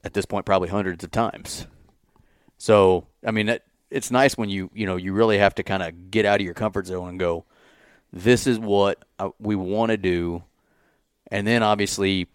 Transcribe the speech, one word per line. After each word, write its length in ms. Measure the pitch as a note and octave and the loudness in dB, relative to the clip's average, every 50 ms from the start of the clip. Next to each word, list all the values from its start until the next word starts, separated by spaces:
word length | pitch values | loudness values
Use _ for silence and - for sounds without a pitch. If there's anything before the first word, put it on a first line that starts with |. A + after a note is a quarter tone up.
| _ | _
at 100 | G2+ - | -4 -4
this 100 | G2+ F#2 | -4 -4
point 200 | - - G2+ F#2 | -2 -6 -6 0
probably 240 | - G2 F#2+ F#2 E2+ | 2 0 2 2 0
hundreds 340 | G2 G#2 G2+ F#2+ F2 E2 - | -4 -4 -2 -4 -6 -8 -12
of 80 | D#2+ | -6
times. 560 | - A2 A#2 A2 - - - - - - - - - - _ _ _ _ _ _ _ _ _ _ _ _ _ _ _ | -2 -2 -2 -2 -4 -10 -14 -14 -14 -14 -14 -16 -20 -20 _ _ _ _ _ _ _ _ _ _ _ _ _ _ _
So, 480 | _ - - A2 G#2 G2 F#2+ F#2 F2 - _ _ _ - | _ 2 4 6 8 8 6 4 2 -2 _ _ _ -6
I 40 | A2+ | -4
mean, 180 | A2 A2 G#2+ G#2+ | -2 -2 0 -2
it, 140 | A#2+ - _ _ _ _ _ _ | -2 -4 _ _ _ _ _ _
it's 180 | - C#3 - - | -8 -8 -6 0
nice 260 | B2 B2+ C3+ C#3 - | 2 4 4 4 2
when 120 | - A2+ G2+ | 0 -6 -4
you, 200 | G2 G2 F#2 - _ | -4 -6 -8 -10 _
you 120 | G#2 G#2+ | -8 -6
know, 80 | F#2+ F#2 | -4 -4
you 180 | F2+ F2+ F#2+ F#2+ | -4 -4 -4 0
really 240 | G2+ A2+ A2+ G#2+ G2+ | 2 2 4 4 4
have 140 | G2+ G2 - | 4 4 2
to 80 | - F#2+ | 0 -6
kinda 280 | - G2+ F#2+ F2+ E2 | -4 -4 -4 -4 -6
get 340 | E2 F2 F2+ F#2 F#2+ A2 G#2 | -10 -14 -18 -4 -2 0 2
out 140 | G2+ G2+ G2+ | 2 2 0
of 60 | G2+ | 0
your 80 | F2 E2+ | -4 -6
comfort 320 | - A2+ G#2+ F#2 G2+ F#2 | -4 -6 -4 -4 -6 -8
zone 220 | F2+ F#2 F2+ F2+ F#2 | -6 -8 -8 -8 -8
and 100 | F2+ F2+ | -6 -2
go, 260 | F#2 F2 E2+ E2+ - _ _ _ _ _ _ _ _ _ _ _ _ _ - | -2 -2 -2 -4 -8 _ _ _ _ _ _ _ _ _ _ _ _ _ -16
"This 320 | F2 F2+ A2+ B2 A#2+ - | -2 4 4 4 4 4
is 100 | C3+ A#2+ G#2+ | 0 0 0
what 440 | A2+ G#2 G2+ G2+ G2 G2+ - _ _ _ _ - | 0 0 2 2 2 2 0 _ _ _ _ -8
I, 120 | G2 G2 - _ | -8 -8 -8 _
we 160 | A2 G#2 G#2+ | -4 -4 -4
wanna 420 | G2 F#2+ F2+ G2 G#2+ A2+ A2+ A2+ | -2 -2 -4 -2 -2 0 0 0
do." 460 | G#2 F#2+ F#2 F2 F2 E2+ E2+ E2+ E2+ E2+ _ _ _ _ _ _ _ _ _ _ _ _ _ _ _ _ - | 0 0 0 0 0 -2 -4 -6 -8 -10 _ _ _ _ _ _ _ _ _ _ _ _ _ _ _ _ -8
And 140 | - G2+ G2+ | -6 -4 0
then 160 | G#2+ A#2 A#2+ A2 | 0 2 2 4
obviously 640 | G#2+ G#2+ G#2 G2+ F#2+ - - G2+ G2 G2 F#2 F2 _ _ | 2 2 2 0 -4 -2 -2 0 0 0 0 -2 _ _